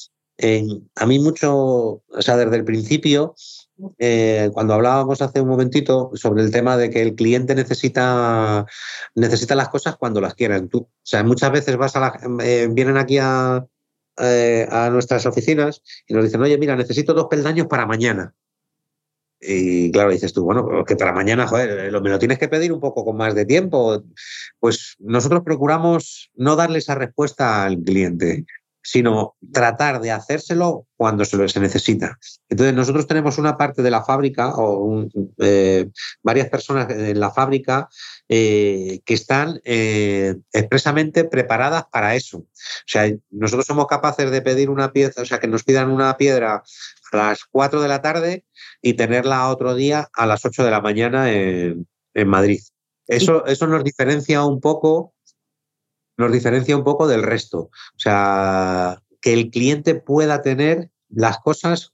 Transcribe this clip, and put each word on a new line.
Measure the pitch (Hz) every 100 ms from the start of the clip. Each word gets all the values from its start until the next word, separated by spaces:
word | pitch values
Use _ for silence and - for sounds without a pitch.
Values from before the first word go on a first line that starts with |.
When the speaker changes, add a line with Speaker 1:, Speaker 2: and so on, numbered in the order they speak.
| - _ _ -
Speaker 1:
En, | 113 110 107 101 -
a | - 110
mí | 135
mucho, | 147 160 151
o | 139 135 123 113 107 _ 110
sea, | - 120
desde | 117 117
el |
principio, | 107 110 110 151 151 143 156 - - - - - 190 -
eh, | 120 113 110 107 104
cuando | 104 110
hablábamos | 107 120 131 131 135
hace | 135 139
un | 131
momentito | 127 127 143 139 131 127
sobre | - 113 107
el | 110
tema | 113 123 127
de | 117
que | 117
el | 113
cliente | 110 113 120 127
necesita, | 131 127 123 131 131 127 123 120 113 110 104 104 - - - -
necesita | - 113 - 117
las | 135 123
cosas | 170 - -
cuando | 123 104
las | 95
quieren. | - 117 98 92
Tú, | 127
o | - _
sea, | - 110
muchas | 110 127 143
veces | 143 139 123
vas | 135 135
a |
la, | 131 - 123 120
eh, | 117 120 117
vienen | 117 131 135
aquí | 131 139
a, | 131 131 127 127 127 _ _ _ _ -
eh, | 123 120 117 117 113
a | 113 117
nuestras | 123 123 123
oficinas | 127 120 120 156 147 151 - - -
y |
nos | 107
dicen, | 110 110
"Oye, | 139 143
mira, | 147 127
necesito | 120 117 147
dos | 160 160
peldaños | 151 147 160 165
para | 135 110
mañana". | 113 120 101 87 _ _ _ _ _ _ _ _ _ _ _
Y | - 98 92 87 87
claro, | 87 101
dices | 92 95
tú, | -
"Bueno, | 87 113 113 87 -
que | -
para | 90
mañana, | 90 98 117 117
joder, | 113 123 101 95
lo, | 101
me | 98
lo | 98
tienes | 107 135
que | 151
pedir | 156 170
un | 156
poco | 139 123
con | 113 110
más | 110
de | 104
tiempo". | 104 151 196 151 113 107 - - - - - _
Pues | 117 - - -
nosotros | 101 120 120 170
procuramos | 170 151 143 160 170 170 - - -
no | - 131 156
darle | 170 160
esa | -
respuesta | 135 127 - 147 - 127 107 95
al | 90
cliente, | 85 95 90 85 85 101 156 - _ _
sino | - 131 120 110 104 - -
tratar | 135 117 117 147 127
de | 113
hacérselo | 110 - 151 - 170 175 - - -
cuando | 113 104
se | 101 101
lo, | 98
se | -
necesita. | 98 98 - 107 85 - - - -
Entonces, | 110 131
nosotros | 127 123 143 143
tenemos | 156 147 139
una | 151 147
parte | 147 139
de | 123
la | 117
fábrica, | - 135 139 - 123
o | - 110 101
un, | 104 110 107 104 95 -
eh, | 101 98 95 95 92 - - -
varias | 110 120 135
personas | 139 - 135 113
en | 107 107 104
la | 101
fábrica, | 113 135 139 127 131 135 - - - -
eh, | 113 110 104 101 98 95 95
que | -
están, | 113 - 135 151 170
eh, | - 117 110 107 104 98 98 95 -
expresamente | 110 107 135 151 147 156 160
preparadas | 165 139 123 113 135 160 156
para | - 104
eso. | 120 - 90
O | - - - - -
sea, | 113 107 107 _
nosotros | 101 110 123 127
somos | 143 143
capaces | 143 147 143 135
de | 131
pedir | 135 131 139
una | 139 135
pieza, | 131 135 123
o |
sea, | 123 120
que | 117
nos | 110
pidan | - 135 131
una | 131 135 131
piedra | 139 127 113 104 - - - - -
a | 107
las | 104 107
cuatro | - 135 139 147
de | 147
la | 139
tarde | 151 156 165 185 - - - -
y | -
tenerla | 120 113 120 131 135 127
otro | 131 127
día | 127 139 147 147
a | - 113
las | 107
ocho | 127 -
de | 123
la | 107
mañana | 104 104 117 131 131
en, | 104 95 90 87 85 87 _ _
en | - 101
Madrid. | 95 101 101 - _ _ _ -
Eso, | 120 196 233 -
Speaker 2:
Y |
Speaker 1:
eso | 139 160
nos | 156
diferencia | 139 - 135 147 139 147
un | 143 135
poco, | 151 151 156 160 - _ _ _ _ _ _ _ _ _ _ -
nos | 117
diferencia | 120 120 123 127 143
un |
poco | 143 147 156
del | 117
resto. | 104 113 - 87
O | - - - -
sea, | - 101 101 98 95 95 92 92 90 92 _ _
que | -
el | 117 117
cliente | 120 127 147 151
pueda | 160 - 143 156 147
tener | 139 131 151 165 170 _ _
las | 110 113 104
cosas | - 156 170 170 -